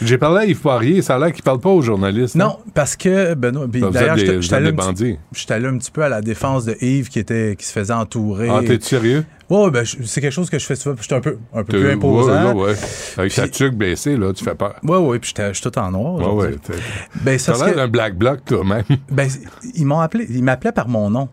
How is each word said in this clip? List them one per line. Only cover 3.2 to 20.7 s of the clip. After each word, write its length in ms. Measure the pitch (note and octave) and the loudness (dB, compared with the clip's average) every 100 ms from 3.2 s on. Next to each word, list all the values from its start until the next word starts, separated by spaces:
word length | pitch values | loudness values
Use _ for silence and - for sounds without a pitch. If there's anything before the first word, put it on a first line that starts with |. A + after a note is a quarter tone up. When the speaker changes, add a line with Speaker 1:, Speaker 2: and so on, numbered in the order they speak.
| F3+ | 2
Speaker 2:
Benoît, 320 | D3+ B2 C#3 B2+ | 0 -2 -2 -2
puis 120 | B2 | 0
Speaker 1:
Vous 60 | G2 | 2
êtes 60 | |
Speaker 2:
d'ailleurs, 240 | F2+ B2 A2 | 2 4 4
je 40 | |
Speaker 1:
des, 20 | F#2+ | 2
Speaker 2:
te, 40 | |
je 40 | F#2 | 2
Speaker 1:
vous 60 | |
êtes 60 | F2 | 0
Speaker 2:
t'allume 260 | C3+ D#3 D#3 | 2 2 2
Speaker 1:
des 60 | |
Speaker 2:
un 100 | F#2+ | 0
petit, 120 | F#2 | 0
Speaker 1:
bandits. 140 | A#2+ E2+ - | -2 -4 -8
Speaker 2:
je 140 | - - | -10 -6
t'allume 280 | A2+ C3 | -4 -2
un 40 | B2+ | -4
petit 120 | - | -6
peu 120 | - | -2
à 40 | D3 | -2
la 100 | A2 | -2
défense 440 | G#2+ G#2+ C#3 C3+ A2+ | -4 -2 -2 -2 -2
de 100 | G#2+ | -2
Yves 260 | B2+ C#3 A#2+ | 0 0 0
qui 100 | - | -4
était, 380 | G2+ A2+ A2 G2 | -2 -2 -2 -4
qui 60 | |
se 80 | - | -6
faisait 220 | A2+ G2+ | -4 -2
entourer. 540 | A#2 G#2+ A#2+ G#2+ G2 A2+ | -2 -2 -4 -2 -2 0
Speaker 1:
Ah, 100 | G#2 A#2 | 0 2
t'es 120 | A#2+ | 0
sérieux ? 440 | - C3 A2+ C#3+ D#3 - - | 0 0 2 2 -2 -8 0
Speaker 2:
Ouais, 160 | G3 | 4
ouais, 60 | G3 | 4
ben, 140 | B2 | 2
je, 120 | A#2 - | -2 -6
c'est 160 | A2+ D3 | -6 -4
quelque 120 | C#3+ | -2
chose 180 | C3+ F3 | -2 -2
que 80 | C#3+ | -4
je 80 | - | -4
fais 100 | C#3 | -6
souvent, 180 | C#3+ | -6
puis 80 | B2 | -6
je 40 | - | -2
suis 60 | |
un 60 | C3 | -2
peu, 180 | D3+ A2+ - | -2 -6 -6
un 100 | A2+ | -6
peu 80 | G#2 | 0
Speaker 1:
T'es, 60 | G2 | 2
Speaker 2:
plus 120 | G2+ | 4
imposant. 640 | G#2 F#2+ A2 B2+ C#3+ F3 | 4 4 4 4 4 2
Speaker 1:
ouais, 60 | G2+ | 2
ouais, 100 | G2 | 0
ouais. 40 | G2+ - - - - | -2 -6 -10 -8 -2
Avec 140 | G2 | 0
Speaker 2:
Puis 80 | - | 0
Speaker 1:
ta 60 | G2 | -2
tuque 260 | - C3+ | 0 0
baissée, 420 | A2 F#2+ E2 D3 C3+ | 2 0 0 0 0
là, 160 | F#2+ | 0
tu 120 | F#2+ | -2
fais 100 | G2+ | -4
peur. 200 | E2 G2+ - | -4 -4 -4
Speaker 2:
Ouais, 160 | D3 F#3 | 0 2
ouais, 200 | D#3 A#2+ | 2 0
puis 100 | - | -4
j'étais, 200 | - G2+ | -6 -6
je 60 | F#2+ | -4
suis 100 | B2+ | -6
tout 80 | B2+ | -4
en 120 | F#2+ | -2
noir 240 | F#2+ C#3 F3+ | -2 -4 -2
Speaker 1:
Ouais, 80 | |
Speaker 2:
aujourd'hui. 280 | F#2 G#2 E2+ | 0 0 -2
Speaker 1:
ouais, 60 | D2 | -4
t'es, 100 | - F2 A#2 G#2 - - | -8 -8 -8 -10 -12 -4
Speaker 2:
Ben, 100 | C3+ | 0
Speaker 1:
t'as 60 | C3 | 0
Speaker 2:
c'est 140 | - | 0
parce 120 | A#2+ | 0
Speaker 1:
l'air 80 | F3 | 2
Speaker 2:
que 40 | D#3 | 2
Speaker 1:
d'un 100 | B2+ | 2
black 280 | A#2 A2 F2+ | 0 0 0
bloc, 280 | A#2+ C#3+ | 0 0
toi-même. 400 | - G#2+ F#2+ A2 - C#3 - | -2 0 0 0 0 0 0
Speaker 2:
Ben, 180 | C#3 C3+ C3+ - - - | -2 -2 -4 -12 -18 -8
ils 120 | E3+ C#3 | -2 0
m'ont 140 | D#3 | 0
appelé, 260 | E3 A3+ A3 | 0 -2 -4
ils 160 | B2+ | 0
m'appelaient 280 | C3 B2+ A3+ | 0 0 -2